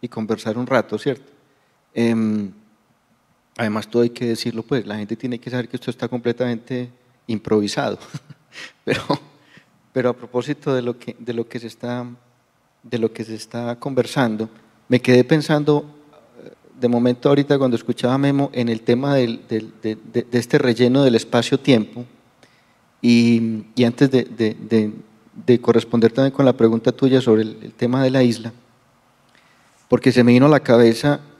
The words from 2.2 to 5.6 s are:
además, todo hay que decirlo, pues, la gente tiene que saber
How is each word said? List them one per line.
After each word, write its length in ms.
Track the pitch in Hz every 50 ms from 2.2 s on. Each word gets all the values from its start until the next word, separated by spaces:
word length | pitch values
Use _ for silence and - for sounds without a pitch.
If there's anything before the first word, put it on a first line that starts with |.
| 110 107 107 107 101 95 92 - _ _ _ _ _ _ _ _ _ _ _ _ _ _ _ _ _ _ _ -
además, 300 | 117 107 104 110 107 -
todo 160 | - 120 120
hay 60 | 117
que 160 | 120 - 127
decirlo, 360 | 117 113 113 - 120 113 113 110
pues, 220 | - 147 127 101
la 120 | 104 104 107
gente 180 | 104 101 117
tiene 240 | - - 123 123 117
que 100 | - 123
saber 200 | 127 123